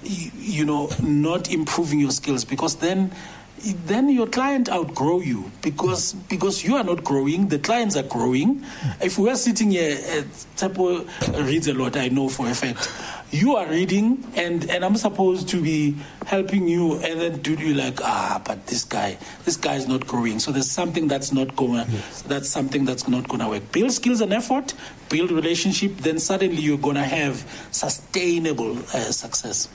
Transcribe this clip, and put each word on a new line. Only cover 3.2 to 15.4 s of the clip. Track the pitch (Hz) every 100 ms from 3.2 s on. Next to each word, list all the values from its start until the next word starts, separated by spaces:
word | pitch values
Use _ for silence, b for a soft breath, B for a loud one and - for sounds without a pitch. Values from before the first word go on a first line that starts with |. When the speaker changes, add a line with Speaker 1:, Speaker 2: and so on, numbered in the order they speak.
| B B B - 220 180 165
Speaker 1:
then | 214 277
your | 262 226
client | 247 262 277 240
outgrow | 185 156 131 139 175
you, | 165 113 92 -
because, | - 147 185 180 -
because | 196 - 190 185 190
you | 165 269
are |
not | 196 175
growing, | - 139 139 170 196
the | 147
clients | - 233 226 147
are |
growing. | 131 120 123 127 180 277 B B 147 92
If | 180 190
we | 208
are | 254
sitting | 247 208 214
here, | 185 160 139
uh, | - 160 143 - - -
Tsepo | 190 185 180 175 - B - - 139
reads | 156 147
a |
lot, | 131 127 143
I | 127
know | 131 135
for | 131 123
a |
fact. | 123 131 120 B B B B -
You | 147 226 254
are | 170
reading, | 160 180 190 220 269 - -
and, | 170 170 175
and | 175 185
I'm | 214
supposed | 214 202 190 185